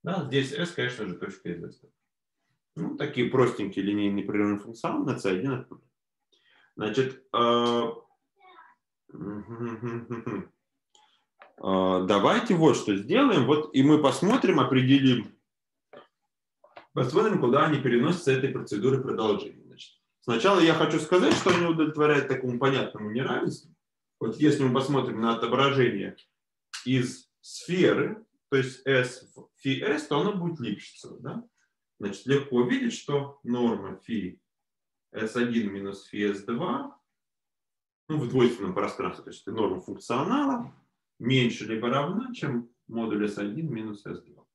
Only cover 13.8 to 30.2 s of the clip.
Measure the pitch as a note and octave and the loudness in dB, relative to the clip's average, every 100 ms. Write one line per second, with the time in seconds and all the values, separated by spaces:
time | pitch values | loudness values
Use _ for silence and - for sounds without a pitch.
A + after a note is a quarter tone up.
13.8 | C#3 D3+ C#3 B2 F3+ B3+ - D3+ - C3 | 6 6 4 2 2 2 4 2 4 2
14.8 | B2+ C#3 C3+ A#2 G2 _ _ _ _ _ | 6 6 6 2 -2 _ _ _ _ _
15.8 | _ - _ _ _ _ _ _ _ - | _ -20 _ _ _ _ _ _ _ -20
16.8 | _ C#3 B2+ E3+ A3 E3+ B2 C#3 D#3+ C#3+ | _ -4 2 4 4 4 4 4 4 2
17.8 | B2 A#2 D#3+ F3+ - C3 - - - G#2 | 2 2 2 2 2 2 0 -4 -6 -2
18.8 | B2 C3+ A#2 A2 A2 G2 - - - - | 2 0 0 -2 0 0 -4 -16 -20 -20
19.8 | - _ _ _ - A2+ F#3+ F#3+ E3 D#3 | -20 _ _ _ -2 2 4 6 6 6
20.8 | D#3+ D3+ - F3+ C#4 - G3 F3 E3+ D#3+ | 2 0 2 4 4 4 4 2 2 2
21.8 | D3+ D3 D3+ C#3+ C3 B2 B2+ A#2+ C3+ B2+ | 0 2 4 4 2 -2 -2 0 2 2
22.8 | G#2 - G#2+ A2+ - - - - - _ | -2 -6 -6 -4 -2 -2 -2 -6 -16 _
23.8 | _ _ _ _ A2+ - D3+ C3 C3 C3 | _ _ _ _ -6 2 4 4 2 2
24.8 | - C#3 B2 G#2 A#2 A#2 A#2 B2+ C#3 C3+ | 2 0 0 -2 -2 0 0 2 2 4
25.8 | A#2+ G#2 F#2+ - _ _ _ _ _ - | 2 2 -6 -10 _ _ _ _ _ -12
26.8 | B2 C3 - - _ _ - - - F3+ | -2 0 0 -8 _ _ -20 -16 -6 2
27.8 | D3 B2 - G#3+ - _ _ C3+ B2+ - | 4 2 -2 -6 -16 _ _ -2 -2 -6
28.8 | C3+ C3 A#2+ - - - - _ C#3 C3 | 0 0 0 -8 -20 -20 -20 _ -4 -2
29.8 | C3+ D4+ - D3 | -2 -2 -2 -2